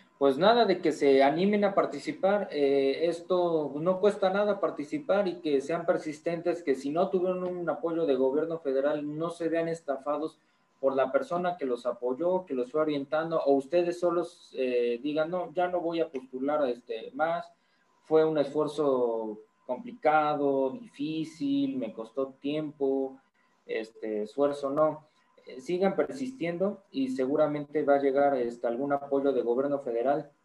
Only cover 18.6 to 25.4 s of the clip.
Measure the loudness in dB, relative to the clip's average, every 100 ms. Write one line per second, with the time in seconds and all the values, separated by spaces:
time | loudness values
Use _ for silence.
18.6 | 0 0 2 2 2 0 -4 -8 -14 _
19.6 | -8 -8 -8 -2 2 4 2 2 2 2
20.6 | 0 -2 -12 -8 -6 -4 -6 -4 -2 0
21.6 | 0 -2 -6 -8 -8 -4 -6 -6 -6 -4
22.6 | -6 -2 0 0 -2 -8 _ _ _ _
23.6 | -8 -6 -8 -10 -6 -4 -4 0 0 0
24.6 | -4 0 0 0 -10 _ _ _